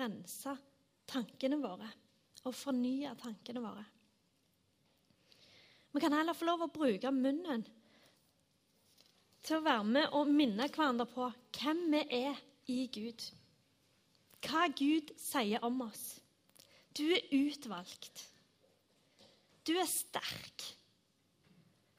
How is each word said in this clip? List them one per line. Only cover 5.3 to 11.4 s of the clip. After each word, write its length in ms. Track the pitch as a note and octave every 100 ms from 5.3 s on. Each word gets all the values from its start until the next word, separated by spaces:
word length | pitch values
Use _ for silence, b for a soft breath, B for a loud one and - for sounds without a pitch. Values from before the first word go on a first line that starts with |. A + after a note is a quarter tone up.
| b b b b b b
Vi 80 | C#4+
kan 160 | D#4+ D4
heller 180 | E4 -
få 100 | E4+
lov 160 | E4+ E4
å 80 |
bruke 360 | D#4 C#4+ F#3+ B3
munnen 500 | C4+ C4 D4 F4+ A#3 - - b b b b _ _ _ _ _ _ _ - _ _ _ _ -
til 100 | D#4+
å 80 |
være 220 | D#4 A#3+ G#3
med 260 | C4 D#4
og 140 | C#4+ D4
minne 380 | D4 C#4 G3 C#4+
hverandre 380 | D#4+ D4+ A#3+ A#3+
på 220 | B3+ B3 -